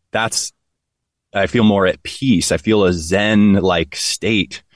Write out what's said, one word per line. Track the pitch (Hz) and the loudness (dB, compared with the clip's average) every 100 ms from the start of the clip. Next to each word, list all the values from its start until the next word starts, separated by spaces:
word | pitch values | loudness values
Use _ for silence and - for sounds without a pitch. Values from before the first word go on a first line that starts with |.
| _ | _
that's, | 110 113 - - - _ _ _ _ _ _ _ | -4 -4 -6 -8 -12 _ _ _ _ _ _ _
I | 101 98 | -2 0
feel | 120 107 | 2 2
more | 101 92 | 4 2
at | - | 0
peace. | - - 135 95 - | -8 -4 0 0 0
I | 90 | -2
feel | - 107 95 | 0 2 2
a | |
Zen-like | 90 78 95 107 107 104 98 92 87 80 - | 0 -2 -2 2 2 4 4 2 0 -4 -6
state | - - 95 110 90 - - | -6 -4 -2 -2 -2 -8 -20